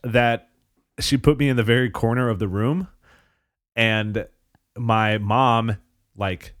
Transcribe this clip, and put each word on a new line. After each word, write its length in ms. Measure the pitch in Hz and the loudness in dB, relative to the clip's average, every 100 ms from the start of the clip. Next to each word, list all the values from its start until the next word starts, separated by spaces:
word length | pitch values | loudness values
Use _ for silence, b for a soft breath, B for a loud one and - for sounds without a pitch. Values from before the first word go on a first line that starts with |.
that 460 | 120 117 120 117 - _ _ _ _ - | -2 2 2 0 -6 _ _ _ _ -8
she 160 | - 135 | -2 0
put 220 | 147 151 | 2 2
me 100 | 143 | 2
in 80 | 127 | 2
the 60 | |
very 280 | 110 120 127 | 2 2 0
corner 380 | - 113 120 123 | -2 -2 0 -2
of 100 | 101 | -2
the 100 | 104 | -4
room. 400 | 95 113 165 185 _ b b b b b _ _ - | -2 -2 -2 -6 _ b b b b b _ _ -2
And 500 | 113 110 107 104 - _ _ _ _ - | 0 0 -2 -4 -8 _ _ _ _ -6
my 420 | 117 110 107 107 | 0 2 2 0
mom, 580 | 101 113 131 113 113 101 _ _ _ - | 0 2 2 2 0 -4 _ _ _ -6
like, 380 | 98 90 - - | -6 -6 -12 -20